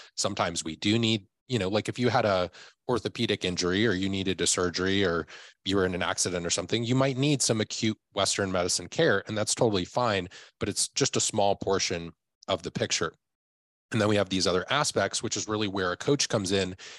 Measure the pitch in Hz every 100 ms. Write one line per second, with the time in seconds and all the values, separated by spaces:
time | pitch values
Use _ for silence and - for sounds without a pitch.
0 | - - 101 101 95 85 82 80 104 113
1 | 113 110 98 _ _ 123 95 107 - -
2 | 123 110 107 95 87 - - _ - 120
3 | 107 - 113 101 92 80 87 92 117 92
4 | 95 95 95 87 - - 90 82 92 98
5 | 95 85 78 - - _ 95 98 92 90
6 | 85 92 104 87 85 87 87 113 117 127
7 | 135 127 143 143 - 113 104 - 110 107
8 | _ 101 95 - 98 92 90 - 90 -
9 | 160 101 - 107 104 - 120 98 87 -
10 | 123 101 90 - - _ 101 - - -
11 | 135 117 - 110 101 95 - 95 - 87
12 | 82 - _ _ - 92 - - 107 -
13 | 85 - _ _ _ _ _ _ _ 113
14 | 107 104 92 95 92 90 - 135 151 113
15 | 98 - 110 - 95 107 107 95 92 90
16 | - 143 - 113 95 98 92 92 -